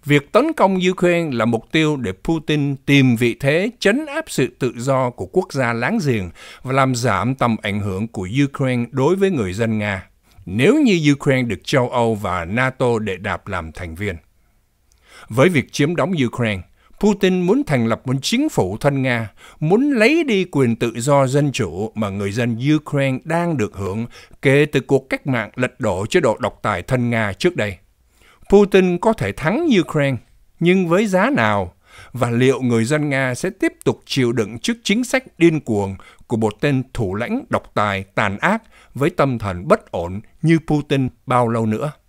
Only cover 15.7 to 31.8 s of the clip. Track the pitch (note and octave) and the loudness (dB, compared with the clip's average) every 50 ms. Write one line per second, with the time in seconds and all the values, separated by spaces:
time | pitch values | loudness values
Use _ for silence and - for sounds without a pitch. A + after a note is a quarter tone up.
15.7 | - - C#3+ D3+ F3 - C3 E3+ G3 D#3+ C3 A2+ - - A#2+ A2 G#2 F#2 - _ | -2 0 0 0 2 -2 -2 -2 0 0 -2 -2 -2 -2 -2 -2 -2 -4 -8 _
16.7 | _ _ _ _ - - - G#3 A3 G3+ - F#3 F#3 F#3 F3+ F3 G#3 C#4 D4 - | _ _ _ _ -8 0 2 2 2 4 2 0 2 2 2 2 2 0 0 0
17.7 | D3+ B2+ A2+ A2+ A2+ - _ B2+ B2+ C3+ C3+ - - A#3+ D4 D#4 - - A2 F2+ | 0 0 2 0 -2 -2 _ -4 -4 -2 -2 -2 -2 0 -2 0 0 -2 -2 -2
18.7 | G2 A2 - C#3+ C#3+ C#3 C3 C3 B2 A#2 A2+ G#2 _ - - - - - D#3 D#3 | -4 -2 -2 0 0 0 0 0 -2 -2 -4 -8 _ -18 -20 -20 -10 -4 0 2
19.7 | F#3 A3+ C#4 D4 C#4 A#3 G#3 B3 D4+ E4+ E4+ C#4+ A3 F#3+ F#3 F3+ - C#3+ C3+ A#2+ | 2 2 2 2 2 4 4 4 4 2 2 2 0 0 0 0 0 2 2 2
20.7 | A#2 A3+ B2 A#2 - A#2+ A2+ C#3+ C#3+ C#3+ C3+ B2+ B2+ C#3+ C#3+ D3 B2 - A#2 E2+ | 2 0 -2 -4 -2 -4 0 2 4 4 4 2 2 2 0 0 0 -2 -4 -4
21.7 | D#2 F2+ G#2 A2 _ - A2 G2+ F#2+ G2+ G2+ G2+ G2 A#2+ A#2+ A#2+ A#2 A2 B2 C#3+ | -4 -6 -6 -6 _ -4 -4 -4 -2 -4 -4 -4 -2 -2 -2 -2 -2 -2 0 0
22.7 | D3+ D#3 D3 - - C#3+ C#3 C3+ C3 B2+ - D#3+ D#3+ E3+ F3 F3 E3 C3+ G#2+ G2 | 0 0 0 -2 -2 -2 0 0 -2 -4 -4 -4 -2 -2 -2 -2 0 -2 -2 -4
23.7 | - G2 G2 F#2+ F#2+ A2 A#2 A#2 - - - _ - - - C3+ C3 C#3+ D3+ D3 | -4 -6 -6 -6 -4 -6 -6 -8 -10 -20 -20 _ -20 -2 2 4 4 4 4 2
24.7 | - C#3 - - C#3 C3 - _ - - _ D3+ C3 A#2+ G#2+ G#2 - - B2+ B2 | 0 -2 0 2 0 0 0 _ -8 -6 _ -2 -2 -2 -2 -6 -4 -4 -4 -4
25.7 | - _ B2+ G#2+ F#2 F#2 G2+ A2 - F3+ - A2+ G#2+ - - G2+ - - - A2+ | -4 _ -2 -2 -2 -2 -4 0 0 2 2 2 0 0 -2 -6 -6 -4 -4 -4
26.7 | G#2 F2+ F2 - C3 B2+ A#2+ A#2+ A#2+ A2+ A2 G#2 F#2+ _ - F3+ F3 D#3 A2 G#2 | -2 -2 -2 -2 -2 -2 0 0 -2 -2 -2 -2 -4 _ -2 -2 -2 0 -6 -6
27.7 | F2+ - _ _ _ _ _ _ _ _ _ _ _ _ - _ - G3+ G#3 G3 | -6 -10 _ _ _ _ _ _ _ _ _ _ _ _ -2 _ 6 6 6 6
28.7 | - G3 F#3+ F#3 F3 F3 - A3 A3 - A#2+ G2 G2+ - - D#3 G3 C#4+ F4 E4+ | 4 4 4 4 0 0 0 0 0 0 -2 -4 -4 -2 -2 -2 0 0 0 2
29.7 | B3 F#3+ D#3 - - D3+ C#3+ C#3 C3 A#2 - _ _ _ _ _ _ _ E3 E3+ | 2 2 2 0 -2 -2 0 0 -2 -4 -8 _ _ _ _ _ _ _ 2 4
30.7 | F3+ F#3+ F#3 E3 E3 F#3 A#3 G#3+ F#3 F3+ F#3+ B3 D3 - A#2 G#2+ G#2 G2+ F#2+ F2+ | 4 4 4 2 2 2 2 2 2 2 2 2 2 2 2 2 2 0 -2 -4
31.7 | - _ | -8 _